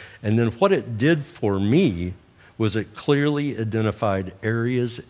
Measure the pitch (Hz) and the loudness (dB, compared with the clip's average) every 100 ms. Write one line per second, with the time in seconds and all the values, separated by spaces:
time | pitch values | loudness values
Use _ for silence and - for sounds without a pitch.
0 | - - 107 110 117 110 196 165 110 107 | -20 -8 0 2 2 2 2 2 -2 0
1 | 143 160 139 - 107 98 101 156 165 85 | 2 2 -2 -4 0 2 2 4 2 0
2 | 90 - _ _ - - 110 107 98 - | -6 -8 _ _ -18 -2 0 0 -6 -6
3 | - 143 147 147 147 113 110 110 107 101 | 0 2 2 0 -4 -4 -2 0 0 0
4 | 107 95 92 - 107 117 120 123 123 117 | 0 0 -4 -6 -4 -2 0 -2 -2 -6